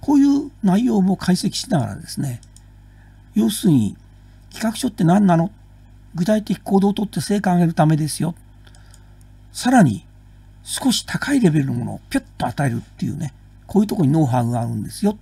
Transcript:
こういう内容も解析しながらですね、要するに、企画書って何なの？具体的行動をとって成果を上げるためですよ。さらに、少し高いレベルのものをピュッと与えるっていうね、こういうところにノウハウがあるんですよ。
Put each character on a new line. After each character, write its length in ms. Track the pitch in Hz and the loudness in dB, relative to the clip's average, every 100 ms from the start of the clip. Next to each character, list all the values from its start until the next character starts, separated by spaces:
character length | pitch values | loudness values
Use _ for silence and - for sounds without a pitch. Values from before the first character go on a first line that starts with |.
こ 120 | - | 2
う 60 | 285 | 4
い 40 | |
う 280 | 285 285 285 - | 4 2 -2 -2
内 220 | 202 190 247 | 0 2 2
容 160 | 220 | 2
も 160 | 185 180 | 2 0
解 180 | - 185 | 0 0
析 180 | 190 | 0
し 160 | - - | -6 -4
な 100 | 180 | -2
が 80 | 110 | -2
ら 80 | 98 | -8
で 120 | - | -12
す 140 | - | -8
ね、 180 | 135 120 - - - - - - - - - | -8 -8 -14 -20 -20 -20 -20 -20 -20 -20 -6
要 160 | - 220 | -2 0
す 180 | 202 202 | 0 2
る 60 | |
に、 240 | 143 104 - - - - - - | 2 0 -6 -20 -20 -20 -20 -20
企 200 | - 220 | -6 -6
画 60 | 220 | -4
書 100 | 254 | -8
っ 40 | |
て 120 | - | 0
何 240 | 165 190 202 | 2 4 4
な 80 | 165 | 2
の？ 160 | 175 - - - - - - | 0 -6 -20 -20 -20 -20 -16
具 100 | 165 | -6
体 200 | 175 214 | 0 0
的 140 | 208 185 | -2 -6
行 220 | - 196 | 0 2
動 100 | 196 | 2
を 40 | |
と 100 | 202 | 0
っ 40 | 202 | -4
て 120 | - | -4
成 220 | - 202 | -2 -2
果 100 | 190 | 2
を 40 | 175 | 2
上 40 | |
げ 40 | 170 | 2
る 80 | |
た 120 | 170 156 | 2 2
め 120 | 156 | 2
で 100 | 151 | -2
す 160 | - | -4
よ。 120 | 160 170 - - - - - - - - - - - | -6 -8 -18 -20 -20 -20 -20 -20 -20 -20 -20 -20 -20
さ 180 | - 240 | -6 2
ら 120 | 254 | 6
に、 220 | 156 92 - - - - - - | 4 2 -10 -20 -20 -20 -20 -20
少 300 | - - 269 | -14 -4 -2
し 120 | - - | -2 -4
高 280 | - - | -6 -2
い 80 | 277 | 2
レ 80 | 196 | 4
ベ 100 | 151 | 2
ル 60 | 139 | 0
の 80 | |
も 120 | 120 110 | -4 -6
の 80 | 101 | -10
を 60 | - | -6
ピ 100 | 269 | -6
ュ 20 | |
ッ 20 | - - | -6 -8
と 100 | 123 | -8
与 200 | - 143 | -2 -4
え 20 | |
る 80 | 117 | -4
っ 20 | |
て 260 | - - - | -10 -8 -8
い 40 | |
う 80 | - | -6
ね、 160 | 160 - - - - | -10 -12 -20 -20 -4
こ 120 | 190 | -2
う 20 | |
い 40 | 214 | 0
う 20 | |
と 80 | 220 | 0
こ 80 | |
ろ 40 | 139 | 2
に 60 | |
ノ 100 | 160 | 2
ウ 20 | 143 | 2
ハ 160 | 123 | 0
ウ 80 | 117 | -2
が 120 | 120 | -4
あ 40 | 117 | -6
る 40 | |
ん 140 | 113 | -8
で 60 | - | -10
す 140 | - 202 | -2 -2
よ。 120 | 214 | -2